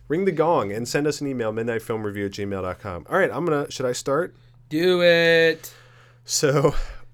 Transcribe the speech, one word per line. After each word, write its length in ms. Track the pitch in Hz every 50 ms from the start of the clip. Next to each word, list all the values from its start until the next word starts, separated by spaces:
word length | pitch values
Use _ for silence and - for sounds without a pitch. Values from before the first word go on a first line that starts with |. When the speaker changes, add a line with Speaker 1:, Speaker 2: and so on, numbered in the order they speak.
| - -
Speaker 1:
ring 180 | 143 170 196
the 60 | 190
gong 400 | 170 147 156 165 170 151 107 98
and 160 | 101 110 120 117
send 200 | - 151 147 151
us 140 | 147 -
an 60 | 147 139
email, 240 | 135 123 117 110
midnight 300 | 107 113 113 120 117 113
film 220 | 113 - 117 110 110
review 220 | 104 101 104 101 98
at 40 | 98
gmail 280 | - 101 101 98 95
dot 180 | 92 92 90 -
com. 260 | - 104 90 87 - -
All 80 | 143 180
right, 140 | 190 147
I'm 140 | 98 127 170
gonna, 240 | 175 151 143 143 143
should 140 | - - 127
I 80 | 123 123
start? 420 | - - - 139 151 180 196 - - _ - _ - - -
Speaker 2:
Do 320 | 151 156 175 185 180 175
it. 720 | 175 175 170 170 170 165 165 165 165 165 160 165 - - - - - - - - - _ _ _ _
Speaker 1:
So, 500 | - - - - 143 139 151 135 - - - - - - - - -